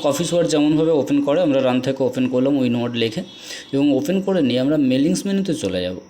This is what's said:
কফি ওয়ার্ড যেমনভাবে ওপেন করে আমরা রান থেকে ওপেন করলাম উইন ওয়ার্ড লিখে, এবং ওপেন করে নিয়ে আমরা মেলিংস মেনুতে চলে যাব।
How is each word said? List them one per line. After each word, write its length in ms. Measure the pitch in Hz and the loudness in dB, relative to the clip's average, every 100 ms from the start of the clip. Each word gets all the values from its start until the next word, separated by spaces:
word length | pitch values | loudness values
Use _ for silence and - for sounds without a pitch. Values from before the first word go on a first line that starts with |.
কফি 220 | - 139 170 | 0 0 0
ওয়ার্ড 160 | 175 160 | 0 2
যেমনভাবে 400 | 156 147 156 160 156 | 2 2 2 2 2
ওপেন 180 | 127 143 143 | 2 0 2
করে 120 | 156 170 | 2 2
আমরা 140 | 135 | 2
রান 160 | 127 127 | 2 0
থেকে 200 | 127 131 | 0 -2
ওপেন 220 | 127 131 127 | -2 -2 -2
করলাম 220 | 127 135 143 | 0 0 2
উইন 160 | 123 120 | 0 0
ওয়ার্ড 160 | 120 120 | -2 -2
লিখে, 200 | 113 - - - - - - | -2 -4 -10 -12 -16 -16 -6
এবং 140 | 135 147 143 | 0 2 2
ওপেন 180 | 147 190 190 | 0 -2 0
করে 140 | 190 135 | 0 0
নিয়ে 120 | 123 | 0
আমরা 120 | 135 151 131 | 0 2 2
মেলিংস 300 | 131 151 185 196 | 2 2 0 -2
মেনুতে 280 | 196 190 | -2 -2
চলে 260 | 151 98 92 | -4 -4 -4
যাব। 140 | 90 92 | -4 -8